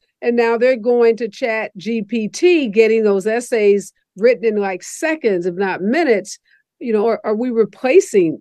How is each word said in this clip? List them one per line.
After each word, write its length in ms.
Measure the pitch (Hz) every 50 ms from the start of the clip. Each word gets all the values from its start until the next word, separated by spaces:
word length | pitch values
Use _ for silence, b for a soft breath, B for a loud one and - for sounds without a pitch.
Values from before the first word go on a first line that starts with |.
| _ _ _ _
and 140 | - 240 240
now 200 | 240 233 226 233
they're 200 | 233 240 254 262
going 400 | 233 202 247 240 240 233 233 226
to 120 | 220 247 214
Chat 440 | - - 269 233 220 220 214 - -
G 260 | 190 160 208 233 226
P 260 | 202 202 240 233 214 196
T, 400 | - - 330 359 359 320 277 220
getting 340 | 185 220 220 220 220 226
those 240 | 220 208 196 196 180
essays 640 | 214 220 240 240 - 254 226 208 202 202 202 190 - - _ _ _ _
written 280 | 185 202 247 240 - 226
in, 120 | 226 214
like, 280 | 208 202 196 190 180 -
seconds, 600 | - - - - 311 320 311 254 226 196 175 175
if 100 | 185 175
not 260 | 180 202 190 175 147
minutes. 560 | 180 208 247 330 339 277 220 196 190 - - - _ _ _ _ _ _ _ _
You 140 | 320 240
know, 160 | 214 208 202 233
are, 120 | 220 - -
are 100 | 214 214
we 160 | 214 247 254
replacing 880 | 233 226 220 208 - - - 254 277 381 381 - - 202 175 160 147 -